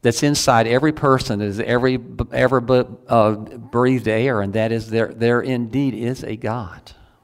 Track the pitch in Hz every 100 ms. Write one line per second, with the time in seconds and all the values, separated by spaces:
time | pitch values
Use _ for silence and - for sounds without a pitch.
0 | 120 117 147 147 - 117 113 123 156 151
1 | 143 131 131 104 104 101 113 120 131 127
2 | 117 - 117 127 127 131 117 127 123 110
3 | - 117 107 107 107 123 113 117 127 127
4 | 110 110 135 117 98 104 113 113 110 110
5 | 110 - 117 120 127 127 117 127 139 110
6 | 117 131 - 110 113 117 101 - - -
7 | - _